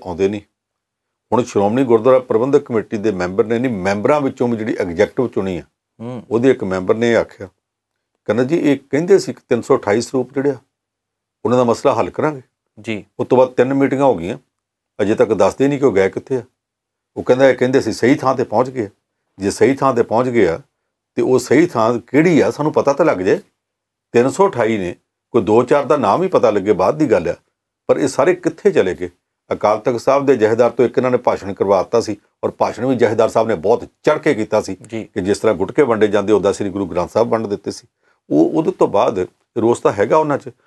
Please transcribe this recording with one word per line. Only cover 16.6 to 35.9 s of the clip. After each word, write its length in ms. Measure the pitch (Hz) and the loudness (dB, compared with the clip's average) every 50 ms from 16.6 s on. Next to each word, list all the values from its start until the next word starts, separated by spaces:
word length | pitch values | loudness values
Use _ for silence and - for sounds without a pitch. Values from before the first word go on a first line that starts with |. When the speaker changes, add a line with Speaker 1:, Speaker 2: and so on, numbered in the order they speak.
| _ _ _ _ _ _ _ _ _ _ - | _ _ _ _ _ _ _ _ _ _ -14
Speaker 1:
ਉਹ 60 | 107 - | -10 0
ਕਹਿੰਦਾ, 280 | - 127 127 139 135 | 0 2 4 4 2
"ਇਹ 60 | 120 | 4
ਕਹਿੰਦੇ 240 | - 127 127 131 135 | 2 0 2 2 0
ਸੀ 120 | - 113 98 | 0 0 -4
ਸਹੀ 220 | - - 120 143 | 0 2 2 2
ਥਾਂ 200 | - 131 131 131 | 2 0 -2 -2
ਤੇ 100 | 120 113 | -2 -4
ਪਹੁੰਚ 260 | - 107 110 127 135 | -2 0 -2 -2 -2
ਗਏ।" 180 | 127 131 107 98 _ _ _ _ _ _ _ _ _ - | -4 -8 -8 -10 _ _ _ _ _ _ _ _ _ -6
ਜੇ 120 | 92 98 | -4 -4
ਸਹੀ 240 | - - 107 120 135 | 0 2 2 2 2
ਥਾਂ 200 | 135 143 135 123 | 2 0 0 2
ਤੇ 80 | 117 110 | 0 0
ਪਹੁੰਚ 260 | - 107 113 127 131 | 0 0 0 0 0
ਗਏ 180 | 120 120 98 82 | 2 2 2 2
ਆ, 120 | 80 - - _ _ _ _ _ _ _ _ _ - | 0 -4 -10 _ _ _ _ _ _ _ _ _ -6
ਤੇ 80 | 127 120 | -4 -2
ਉਹ 160 | 127 127 101 | 0 0 0
ਸਹੀ 280 | - - 120 147 175 | 2 2 2 2 2
ਥਾਂ 320 | 170 - 117 110 117 123 113 | 2 0 0 0 0 0 -2
ਕਿਹੜੀ 420 | - - - 143 160 185 170 123 | -6 -2 0 2 2 4 4 2
ਆ, 100 | 95 104 | 2 2
ਸਾਨੂੰ 220 | 120 - 147 156 147 | 0 -2 -4 -2 0
ਪਤਾ 200 | 117 - 139 139 | 0 0 0 2
ਤਾਂ 120 | - 175 | 2 2
ਲੱਗ 100 | 151 120 | 0 0
ਜਾਏ। 240 | 90 92 131 147 196 - _ _ _ _ _ _ _ _ _ _ _ _ _ - | 0 0 0 0 -2 -2 _ _ _ _ _ _ _ _ _ _ _ _ _ 0
ਤਿੰਨ 180 | 117 123 135 | 2 2 2
ਸੌ 180 | 139 - - - | 2 0 0 0
ਅਠਾਈ 300 | - 123 113 110 113 104 | 0 -2 -2 -2 -2 -2
ਨੇ, 180 | 92 85 - _ _ _ _ _ _ _ | -4 -6 -8 _ _ _ _ _ _ _
ਕੋਈ 120 | - 120 101 | -2 -2 2
ਦੋ 200 | 104 107 117 127 | 4 2 2 4
ਚਾਰ 220 | - 151 143 131 | 4 2 0 2
ਦਾ 120 | 127 151 | 0 0
ਨਾਮ 260 | 143 113 95 104 143 185 | 0 2 2 2 2 0
ਹੀ 60 | 185 | 0
ਪਤਾ 220 | - 131 104 110 | 0 2 2 2
ਲੱਗੇ, 220 | 104 101 92 104 107 | 2 2 0 0 0
ਬਾਅਦ 260 | 85 92 104 151 151 | 2 2 0 0 0
ਦੀ 120 | 156 123 | 0 0
ਗੱਲ 180 | 110 90 80 85 | 0 0 0 -2
ਆ, 60 | 80 - _ _ _ _ _ _ _ _ _ | -6 -8 _ _ _ _ _ _ _ _ _
ਪਰ 100 | - 131 | -2 0
ਇਹ 120 | 151 151 131 | 0 0 -4
ਸਾਰੇ 260 | - - 135 170 180 | 0 0 0 0 0
ਕਿੱਥੇ 360 | 180 - 170 - - - 208 | 0 -2 -6 -6 -2 -2 0
ਚਲੇ 240 | 160 135 101 92 85 | 2 2 0 0 -2
ਗਏ? 160 | 80 90 87 _ _ _ _ _ _ _ - 110 | -6 -8 -12 _ _ _ _ _ _ _ -8 -8
ਅਕਾਲ 260 | - 113 104 107 110 | -2 0 0 0 0
ਤਖਤ 220 | - 139 123 113 | -2 -4 -4 -2
ਸਾਹਿਬ 260 | - - 135 139 139 | 0 0 0 0 2
ਦੇ 100 | 135 135 | 2 2
ਜਥੇਦਾਰ 340 | 117 107 107 117 113 120 117 | 2 4 0 2 2 2 0
ਤੋਂ 140 | 117 - 127 | 2 2 0
ਇੱਕ 140 | 113 - 131 | 0 0 0
ਇਹਨਾਂ 120 | 123 127 | -2 0
ਨੇ 60 | 123 | -2
ਭਾਸ਼ਣ 360 | 120 - 120 101 - - 98 95 | 0 0 -2 -4 -4 -6 -10 -6
ਕਰਵਾ 300 | - 107 98 101 92 87 | -4 0 2 2 0 0
ਦਿੱਤਾ 180 | - - 117 | 0 -2 -2
ਸੀ, 160 | 95 110 104 - _ _ _ _ - | -2 -2 -8 -10 _ _ _ _ -8
ਔਰ 60 | 110 | -8
ਭਾਸ਼ਣ 360 | - - 113 95 - 107 120 | -4 -2 -4 -4 -4 -4 -2
ਵੀ 100 | 135 131 | -2 0
ਜਥੇਦਾਰ 320 | 110 117 107 113 110 110 113 | 2 2 0 2 2 0 2
ਸਾਹਿਬ 200 | - 120 113 113 | 2 0 0 0
ਨੇ 60 | 107 | -2
ਬਹੁਤ 300 | 82 76 98 120 117 - | -2 0 0 0 0 -2
ਚੜ੍ਹ 340 | - _ _ - 151 151 147 | -10 _ _ -2 0 0 0
ਕੇ 160 | - 160 131 | 0 -2 0
ਕੀਤਾ 260 | 104 107 - 110 107 | 0 -2 -2 -2 -2
ਸੀ 160 | 98 - 95 - 117 | -2 -4 -10 -14 -14
Speaker 2:
ਜੀ। 220 | 110 113 113 98 | -14 -12 -12 -12
Speaker 1:
ਕਿ 160 | - - 110 | -10 -8 -6
ਜਿਸ 180 | 90 98 98 - | -2 -2 -2 0
ਤਰ੍ਹਾਂ 180 | - 113 104 | 0 0 0
ਗੁਟਕੇ 260 | - 95 90 - - 147 | 0 -2 -4 0 0 2
ਵੰਡੇ 260 | 120 | 2